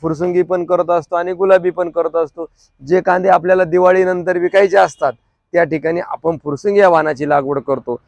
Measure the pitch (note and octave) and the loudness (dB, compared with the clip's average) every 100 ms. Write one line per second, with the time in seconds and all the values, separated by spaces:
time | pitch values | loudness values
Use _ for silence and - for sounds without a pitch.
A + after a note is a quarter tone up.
0 | D#3+ D3+ F3+ F3 E3+ F#3 E3+ F3 E3+ F3 | -6 -4 -2 -2 0 -2 -2 -2 0 -2
1 | D3+ E3+ F3+ F3 F#3+ F#3+ F3+ E3+ F3 E3 | -2 -4 -4 -2 2 2 2 -4 -4 -4
2 | D#3+ E3 D#3 - D#3+ _ _ _ C3+ F3+ | -2 -2 -4 -8 -14 _ _ _ -2 0
3 | F#3 F3+ F#3+ F3+ E3+ F#3 F3 F3+ F3+ F#3 | 2 0 2 2 2 0 2 2 4 4
4 | F#3 F3+ E3+ F3 F3 F#3+ G3+ G3 F#3 - | 2 -2 -4 -2 0 2 2 2 0 0
5 | C#3+ A2 _ _ _ F3 E3 D#3 D#3 E3+ | -6 -6 _ _ _ -2 0 -2 -4 -4
6 | - D3+ D#3+ E3 D3 C#3+ G#3 G3+ F#3+ E3 | -6 -6 -6 -6 -6 -4 0 4 4 4
7 | D#3 C3+ D3 C#3+ C3+ C#3 A#2+ C3 A#2+ A#2+ | 0 -2 0 0 0 -4 -4 -4 -6 -10